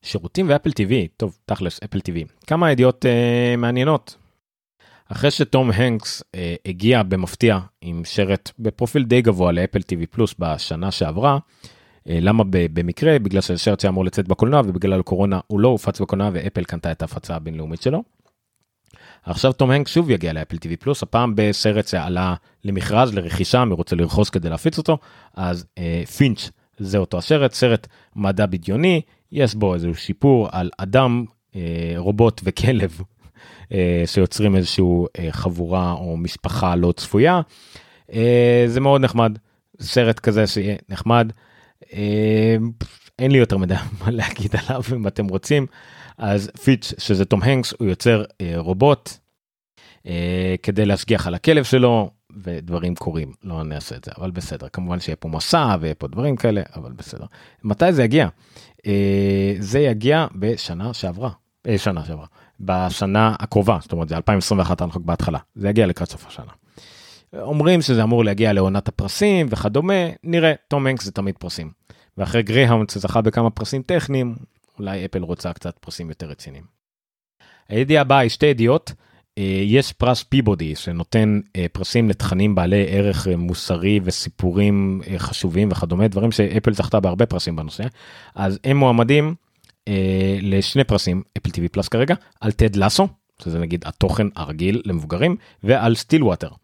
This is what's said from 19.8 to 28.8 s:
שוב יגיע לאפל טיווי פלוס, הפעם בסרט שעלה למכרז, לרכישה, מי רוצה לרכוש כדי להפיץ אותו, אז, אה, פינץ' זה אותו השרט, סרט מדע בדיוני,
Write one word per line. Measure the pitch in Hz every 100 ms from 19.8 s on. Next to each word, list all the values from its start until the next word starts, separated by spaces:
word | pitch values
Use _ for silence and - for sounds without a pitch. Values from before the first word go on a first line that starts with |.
| 139
שוב | - 170
יגיע | 104 82
לאפל | 80 80 85
טיווי | 82 85
פלוס, | - 143
הפעם | 95 113 120 104
בסרט | 107 101 107 104 101
שעלה | 92 80 90 92 90 _ _
למכרז, | 101 98 - 104 127
לרכישה, | 101 85 - 92 127
מי | 123
רוצה | 87 85 87
לרכוש | 85 - 104
כדי | 98 85
להפיץ | 82 160 165
אותו, | 156 156 _ - _
אז, | - 90 87 87 -
אה, | 85 85 85 -
פינץ' | 139 107 - _ _ _
זה | 98 101
אותו | 90 90
השרט, | - 156 135
סרט | - 127 113 - _ _ -
מדע | 98 92 90
בדיוני, | 92 82 104